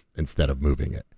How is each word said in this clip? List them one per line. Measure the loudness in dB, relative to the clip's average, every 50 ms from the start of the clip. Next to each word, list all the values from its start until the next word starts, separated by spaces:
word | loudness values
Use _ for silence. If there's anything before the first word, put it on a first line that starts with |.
| -18 _ -6
instead | -4 -4 -2 2 2 2 2
of | 2 2
moving | 2 2 2 2 0 -4 -4
it. | -6 -10 _ -20